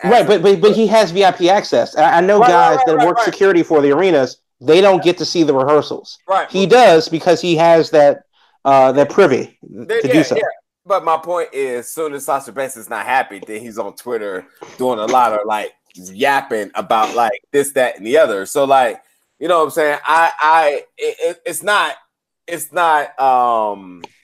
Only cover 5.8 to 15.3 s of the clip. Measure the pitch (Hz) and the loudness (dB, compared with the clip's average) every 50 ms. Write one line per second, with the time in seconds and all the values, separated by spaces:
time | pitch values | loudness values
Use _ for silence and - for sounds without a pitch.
5.8 | - - - - - - - _ _ - 190 180 151 - - 185 196 160 226 247 | 0 -2 -8 -12 -14 -18 -20 _ _ -4 -4 -4 -4 -4 -4 -2 0 4 4 6
6.8 | 240 196 165 160 156 - 165 151 - 185 165 - - 175 165 156 170 170 165 165 | 6 6 6 4 2 0 -6 -4 0 0 0 0 0 -2 0 2 4 4 4 4
7.8 | 147 - 160 151 147 143 127 - _ _ _ _ _ _ _ _ - 135 139 135 | 2 2 2 4 4 4 2 0 _ _ _ _ _ _ _ _ 0 2 4 4
8.8 | 131 131 127 143 143 139 - 208 196 147 127 107 - - _ _ - - 98 98 | 4 4 4 2 0 0 2 2 2 2 2 -2 -4 -8 _ _ -20 -20 -20 -14
9.8 | - 185 226 233 - 131 - 320 - - 127 226 202 151 - - _ _ _ _ | -10 -6 -6 -4 -2 0 0 0 0 0 -2 -4 -4 -6 -8 -12 _ _ _ _
10.8 | _ 175 196 180 160 165 160 160 165 170 175 175 160 - - 135 135 127 123 123 | _ -4 -4 -2 -2 -2 -2 -2 -4 -6 -6 -6 -6 -8 -8 -8 -6 -6 -6 -8
11.8 | 117 - - 156 160 151 143 135 - 156 139 135 135 123 101 135 135 123 - 117 | -10 -10 -10 -8 -8 -8 -8 -10 -6 -6 -6 -6 -6 -10 -10 -10 -10 -10 -12 -14
12.8 | 104 - 117 104 101 123 127 135 - - 101 95 - 107 107 107 120 117 104 113 | -14 -12 -10 -10 -6 -4 -2 -2 -2 -4 -10 -18 -14 -14 -14 -14 -14 -12 -12 -10
13.8 | 101 101 - - - 123 120 110 104 101 92 92 - _ _ - - - - - | -10 -12 -12 -14 -10 -8 -8 -8 -8 -8 -10 -12 -12 _ _ -20 -20 -16 -8 -6
14.8 | 123 127 120 107 107 117 127 127 123 113 | -4 -4 -2 -4 -2 0 0 2 2 2